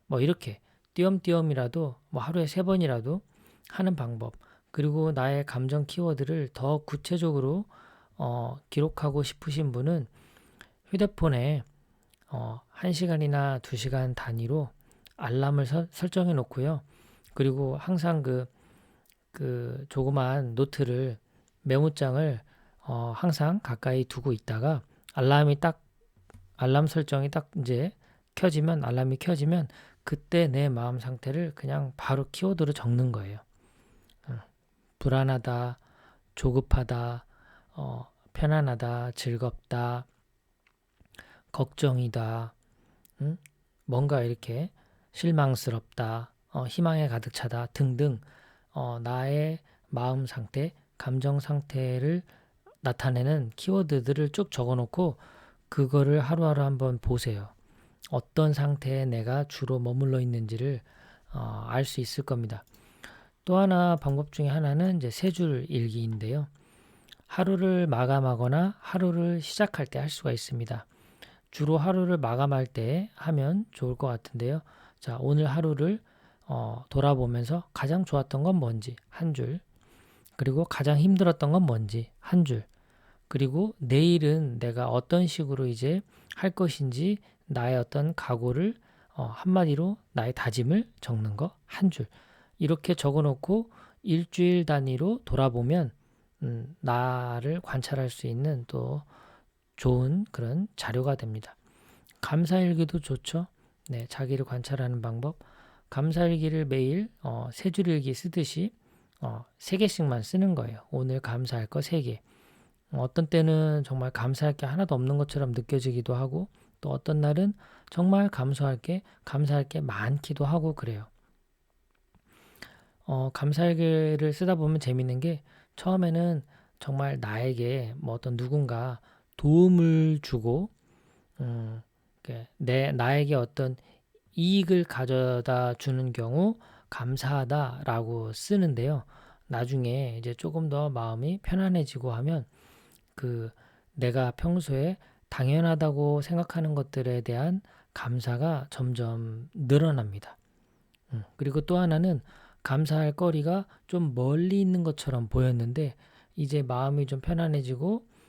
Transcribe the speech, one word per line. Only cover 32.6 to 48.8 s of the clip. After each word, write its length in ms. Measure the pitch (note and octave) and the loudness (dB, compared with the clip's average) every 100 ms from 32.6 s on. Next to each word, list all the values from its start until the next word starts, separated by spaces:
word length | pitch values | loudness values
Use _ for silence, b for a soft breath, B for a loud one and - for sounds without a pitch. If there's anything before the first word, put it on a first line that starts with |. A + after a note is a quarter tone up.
| D3 | 0
적는 380 | D3 A#2+ A#2+ B2+ | 0 0 2 2
거예요. 280 | A2 G2 G#2 - b b b b b b _ - | 0 -6 -12 -16 b b b b b b _ -12
어, 120 | A#2 - _ _ _ _ - | -12 -14 _ _ _ _ -4
불안하다, 800 | C#3 C3 C3+ B2+ B2 A#2+ B2 B2+ b b b b _ - | 0 2 2 0 -2 -4 -4 -8 b b b b _ -4
조급하다, 880 | C3 B2+ - B2+ A#2+ A#2+ A#2+ A#2+ - b b b b | 0 0 2 2 2 -4 -4 -8 -12 b b b b
어, 380 | - C3 A#2+ - _ _ | -10 -8 -8 -12 _ _
편안하다, 800 | - D3+ D#3 C#3+ B2 A#2+ A#2+ A#2+ | 0 2 4 2 0 -4 -4 -6
즐겁다, 960 | - B2+ A#2 B2 - - A#2+ A#2+ B2 - _ _ _ _ _ _ _ _ _ _ B B B B | -6 -4 -2 -2 -4 -6 -4 -2 -4 -10 _ _ _ _ _ _ _ _ _ _ B B B B
걱정이다, 1000 | - C3 - C#3+ B2 B2 A#2 A2+ A2+ A#2 - b b b b _ - | -4 -4 0 0 0 -2 -4 -4 -6 -8 -14 b b b b _ -6
응? 160 | C#3+ F3 - _ _ _ - | -6 -6 -12 _ _ _ -4
뭔가 360 | B2 C#3+ C#3 | 0 2 2
이렇게 500 | A#2+ A#2 - A#2 F3 b b b b | 0 -4 -6 -6 -6 b b b b
실망스럽다, 1200 | - E3+ D#3+ C3+ B2 - A2+ - - A2+ A2+ A#2+ _ _ | -2 2 4 4 2 -2 -4 -6 -6 -4 -4 -8 _ _
어, 140 | B2+ B2 | -6 -4
희망에 400 | - E3+ D#3+ C#3+ | 0 2 2 0
가득 260 | A#2 A#2 | -2 -6
차다 340 | - A#2+ A#2 A#2+ | -6 -4 -4 -4
등등, 520 | - C3+ B2 D3 A#2 b b b b b | 0 0 2 0 0 b b b b b
어, 280 | C#3 | -8